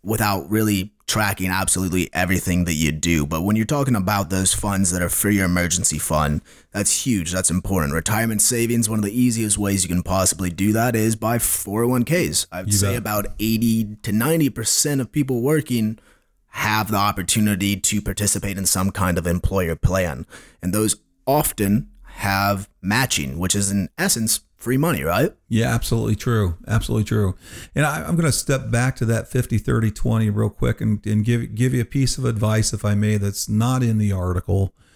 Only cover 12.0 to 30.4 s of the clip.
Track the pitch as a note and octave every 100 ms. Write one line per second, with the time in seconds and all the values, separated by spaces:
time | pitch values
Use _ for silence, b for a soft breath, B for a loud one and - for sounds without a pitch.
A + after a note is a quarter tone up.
12 | A#2 F3 F#2 - - F2+ G2 G2+ G2+ A#2
13 | G#2+ G#2 G2 - G#2+ A2 A#2 A2+ G#2+ G#2+
14 | - G#2+ B2+ E3 C#3 A2+ A2 - D3+ C#3
15 | A#2+ D3 C3+ B2 B2+ D#3 - A#2+ G#2+ G#2+
16 | b b b b _ - G#2+ G#2+ G#2 G#2
17 | G#2 G2+ F2+ A2 G#2 G2 G2+ G2 - G#2
18 | G2+ G2 G2+ G2 G2+ G2 F2+ F#2 F#2+ F#2+
19 | F2+ F2 E2+ F2 - F#2+ E2+ D#2+ - F#2+
20 | F2 C2 - B B B F2+ G2+ A2 -
21 | _ _ - D3 - - G2+ G#2+ - -
22 | - - G2+ G2 G2+ G2 F#2+ _ F#2 A2+
23 | C3 - C#2 D2 F2+ G#2 G2 G2+ E2+ -
24 | F#3+ A#2+ A2 - _ _ A#2+ C3 E3 A#2+
25 | D2 F#2+ D3+ - _ A2+ A#2 A#2 - A#2
26 | A2 G#2 - A2+ F#2+ E2 - A2 - A2+
27 | G#2 A2 G2 - B B B - D3 D3+
28 | - E3+ D#3+ - - C3+ A2+ A#2 B2+ -
29 | A2+ A2+ - B2 - A2 - A#2 A2 -
30 | A#2+ A2+ A2 G#2